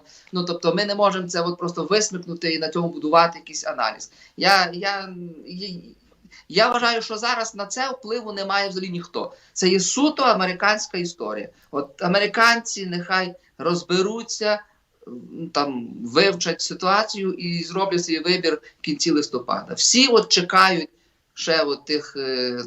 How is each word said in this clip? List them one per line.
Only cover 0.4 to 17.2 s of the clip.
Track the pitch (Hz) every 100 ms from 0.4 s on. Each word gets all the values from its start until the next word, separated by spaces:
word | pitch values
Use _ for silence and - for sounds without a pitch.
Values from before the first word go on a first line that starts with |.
| 175
тобто | 170 175 180
ми | 202
не | 202
можемо | 202 190 175
це | 175
от | 170 175
просто | 175 170
висмикнути | 156 208 208 185 175 170 170
і | 160
на | 156
цьому | 175 170
будувати | 151 151 165 170 160
якийсь | - 156 156
аналіз. | 131 110 110 - - - -
Я, | 175 196 185
я, | 175 196 196 190 180 175 156 -
я, | 180 202 175 - - _ _ _ - -
я | 175 240
вважаю, | 240 240 233
що | 226 214
зараз | 233 240 220 208
на | 202
це | 254 269
впливу | 262 - 240 214
не | 202 196
має | 196 196
взагалі | 185 190
ніхто. | 175 170 117 104 - _
Це | - 185
є | 190
суто | 185 254 302 302
американська | 254 208 185 180 208 214 - 185
історія. | 175 - 107 - - - _
От | 139 139 -
американці | 175 196 208 233 233 233 226 208 190
нехай | 175 175 185 180 175 _ -
розберуться, | 156 175 - 180 196 226 220 - 208 208 - _ _ _ -
м, | 120 - - 165
там, | 151 143 127 117 -
вивчать | 117 131 196 175 196 170
ситуацію | - 156 185 202 220 208